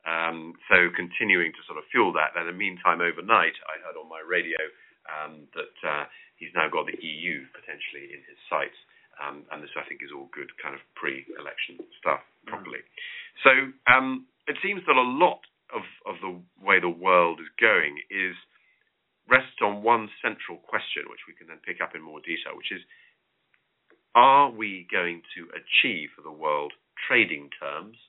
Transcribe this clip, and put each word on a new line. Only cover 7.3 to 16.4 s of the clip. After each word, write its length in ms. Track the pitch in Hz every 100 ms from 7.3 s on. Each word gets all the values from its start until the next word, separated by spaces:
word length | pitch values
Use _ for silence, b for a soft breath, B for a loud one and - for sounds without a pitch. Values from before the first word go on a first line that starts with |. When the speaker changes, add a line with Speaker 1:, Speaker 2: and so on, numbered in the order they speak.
| 85
Speaker 1:
U 100 | 82
potentially 640 | - - 73 - 71 69
in 80 | 71
his 140 | 73 73 -
sights. 280 | 78 71 - _ b b -
Um, 240 | 71 71 73
and 80 | 78
this, 80 | 73 76
I 80 |
think, 160 | - 69
is 100 | 71 71
all 120 | 67
good 160 | 73 67 -
kind 180 | 73
of 60 | 67 _ -
pre-election 800 | 76 67 67 - 73 - - 85 80 -
stuff, 240 | 85 69
Speaker 2:
Mm. 240 | - _ -
Speaker 1:
properly. 340 | 90 90 - - B B B B -
So, 80 | 135 131 135 135 -
um, 400 | 127 131 131 - _ -
it 80 | -
seems 160 | 196 196 160
that 80 | 131
a 120 | 123 135
lot 200 | 170 - - _ _ 117
of, 80 | 90 - 98
of 80 | 87
the 160 | 92 90